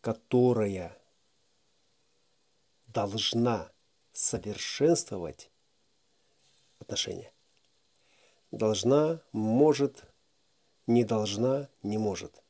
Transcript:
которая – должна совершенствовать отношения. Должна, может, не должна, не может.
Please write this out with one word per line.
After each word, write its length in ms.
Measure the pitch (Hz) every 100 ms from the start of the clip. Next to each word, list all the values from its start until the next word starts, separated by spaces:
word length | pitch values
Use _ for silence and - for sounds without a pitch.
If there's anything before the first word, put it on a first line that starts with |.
которая – 920 | - - _ 127 123 110 104 95 85 - _ _ _ _ _ _ _ _ _ _ _ _ _ _ _ _ _ _ _
должна 800 | 113 104 110 - 117 120 107 80 _ _ _ _
совершенствовать 1400 | - - 123 104 104 - - 151 165 - 98 82 - - _ _ _ _ _ _ _ _ _ _ _ _ _
отношения. 520 | - - - 90 - _ _ _ _ _ _ _ _ _ _ _ _
Должна, 720 | 110 110 104 120 143 156 165 _
может, 720 | 113 110 117 151 139 143 - - _ _ _ _ _ _ _ -
не 160 | 120
должна, 680 | 110 113 104 101 127 135 139 _
не 160 | 104 107
может. 420 | 107 92 - -